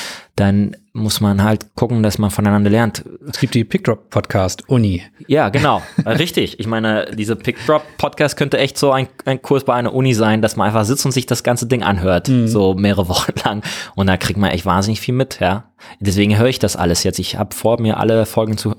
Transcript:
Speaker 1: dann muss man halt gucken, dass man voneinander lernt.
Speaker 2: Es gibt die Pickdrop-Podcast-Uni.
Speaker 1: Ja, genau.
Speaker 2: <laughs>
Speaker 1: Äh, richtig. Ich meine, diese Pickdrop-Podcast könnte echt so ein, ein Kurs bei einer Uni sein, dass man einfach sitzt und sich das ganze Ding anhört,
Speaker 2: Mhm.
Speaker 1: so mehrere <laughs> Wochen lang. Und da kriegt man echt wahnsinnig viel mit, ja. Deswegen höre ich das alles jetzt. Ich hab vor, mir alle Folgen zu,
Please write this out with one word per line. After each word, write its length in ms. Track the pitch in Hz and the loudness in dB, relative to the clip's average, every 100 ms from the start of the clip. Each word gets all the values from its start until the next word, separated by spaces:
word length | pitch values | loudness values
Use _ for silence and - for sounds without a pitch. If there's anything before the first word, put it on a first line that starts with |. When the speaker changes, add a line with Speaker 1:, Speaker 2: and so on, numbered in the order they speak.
| - - - | -12 -14 -8
Speaker 1:
dann 400 | - 98 101 101 - _ | 0 2 2 0 -4 _
muss 260 | 113 107 - | -4 -2 0
man 220 | 104 98 | 2 2
halt 320 | 104 107 - | 2 0 -4
gucken, 280 | - 123 117 | -4 0 2
dass 140 | 107 98 | 0 0
man 120 | 104 | -2
voneinander 400 | - 104 104 101 | 0 2 4 4
lernt. 340 | 110 117 - - - 143 | 4 2 -2 -12 -16 -14
Speaker 2:
Es 80 | - | -4
gibt 140 | 131 | -2
die 100 | 120 | 0
Pickdrop-Podcast-Uni. 1400 | 110 185 - 110 _ - - 104 92 - - 127 107 87 - - - | 0 -2 -2 -4 _ -6 -2 -2 -2 -4 -2 0 2 -2 -6 -14 -2
Speaker 1:
Ja, 220 | 143 113 | 0 2
genau. 320 | 135 147 104 - - | 2 2 0 -2 -2
Speaker 2:
<laughs> 80 | 113 | 0
Speaker 1:
Äh, 40 | |
richtig. 460 | 147 170 - 104 - | 0 0 -2 -4 -4
Ich 80 | 107 | -6
meine, 400 | 113 110 107 - 110 | -2 0 0 -2 -4
diese 200 | 107 107 | -4 -4
Pickdrop-Podcast 1000 | - - - 151 - - 147 - 147 - | -4 -4 0 0 -2 -6 -4 0 -2 0
könnte 180 | 139 123 | 0 0
echt 200 | 135 - | 0 0
so 140 | 139 | 2
ein, 160 | 131 127 - - | 2 -2 -6 -6
ein 140 | 131 | -4
Kurs 220 | - 139 | 0 0
bei 100 | 131 | 2
einer 180 | 123 117 | 0 0
Uni 200 | 131 131 | 0 2
sein, 260 | 110 110 110 | 2 2 2
dass 140 | 110 - | 0 0
man 100 | 101 | 0
einfach 160 | 113 | 2
sitzt 200 | 104 139 | 0 0
und 80 | 135 | 0
sich 140 | 131 - | -2 -2
das 160 | 120 | -2
ganze 240 | - 120 117 | 0 -2 0
Ding 160 | 123 | 0
anhört, 460 | 101 95 92 90 - | 0 0 2 0 2
Speaker 2:
Mhm. 200 | 127 113 | 2 2
Speaker 1:
so 240 | 107 95 | 2 2
mehrere 340 | 95 101 101 87 | 2 2 2 0
<laughs> 20 | |
Wochen 220 | 90 - - | -2 -2 -2
lang. 180 | - 107 - - - | -4 -4 -6 -10 -8
Und 120 | - 95 | -2 0
da 100 | 92 | 2
kriegt 220 | - 95 | 0 0
man 120 | 98 | 0
echt 140 | 92 | 0
wahnsinnig 360 | 95 90 98 107 | 0 2 0 -2
viel 120 | - | -2
mit, 240 | 127 127 - | -2 -2 -2
ja. 240 | 90 98 - _ - - | -2 -2 -6 _ -20 -6
Deswegen 400 | 98 95 101 104 | -2 2 2 4
höre 80 | 123 | 2
ich 140 | 127 | 2
das 160 | 104 - | -2 0
alles 260 | 87 85 | 0 0
jetzt. 160 | 95 90 | 0 -2
Ich 180 | 87 - | -4 -6
hab 160 | 101 | -6
vor, 260 | - 110 113 | -2 0 2
mir 160 | 110 - | 2 2
alle 260 | 110 113 | 2 2
Folgen 320 | 107 - 110 107 | 2 0 -2 -2
zu, 160 | 110 | -4